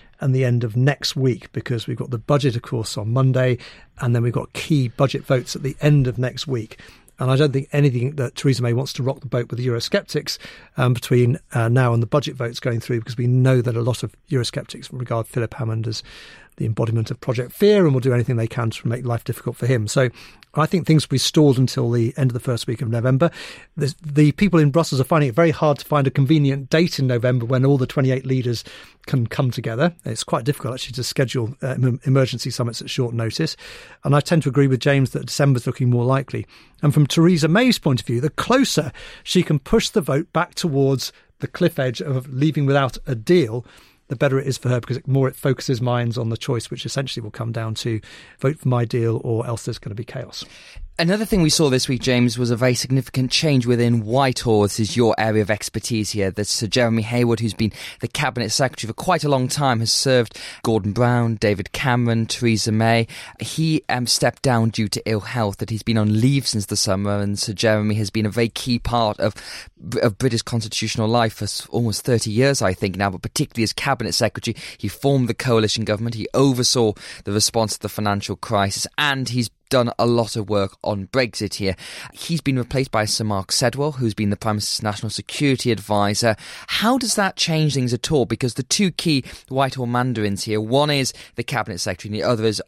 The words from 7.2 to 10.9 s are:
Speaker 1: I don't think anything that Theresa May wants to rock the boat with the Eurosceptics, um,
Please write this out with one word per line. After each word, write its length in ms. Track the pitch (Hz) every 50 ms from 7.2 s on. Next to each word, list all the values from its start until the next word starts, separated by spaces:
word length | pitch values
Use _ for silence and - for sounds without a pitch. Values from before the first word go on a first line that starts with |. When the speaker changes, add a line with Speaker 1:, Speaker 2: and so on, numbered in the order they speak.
| 131 127
Speaker 1:
I 60 | 135
don't 160 | 131 151 147
think 160 | 120 135 135 -
anything 440 | - 143 143 143 120 123 120 135 156
that 200 | 147 123 120 -
Theresa 260 | - - 139 131 123
May 100 | 123 120
wants 200 | 120 120 135 - -
to 80 | -
rock 180 | 123 131 135 -
the 60 | -
boat 240 | 120 - 123 117 -
with 80 | 117 117
the 80 | 123
Eurosceptics, 720 | 127 117 117 - - - 202 190 - - 147 - - - - - - - - - _ -
um, 180 | - 127 123